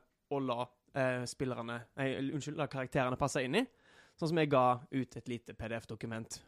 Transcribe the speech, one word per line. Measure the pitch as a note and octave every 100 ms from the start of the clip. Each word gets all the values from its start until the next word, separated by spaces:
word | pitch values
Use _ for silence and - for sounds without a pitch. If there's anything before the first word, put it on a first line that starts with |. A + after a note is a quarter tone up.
| - _ -
å | C#3 C3
la, | A#2 B2 _ _
eh, | C#3 B2+ B2 A#2+
spillerne, | - C3 A#2 A#2 A#2+ A#2 -
nei, | C3+ B2+ C3+
unnskyld, | C#3 D3 D#3
la | C#3
karakterene | C#3 C3 D3 B2+ B2+
passe | C#3+ D3+
inn | B2+ F#3
i. | C4 _ _ - - -
Sånn | D#3+
som | E3
jeg | D3+
ga | C#3 B2 B2 -
ut | C#3 B2 A#2+
et | A#2+
lite | A#2+ - -
P | A2+
D | A2+
F-dokument | - A2 A2+ A2+ A2+ -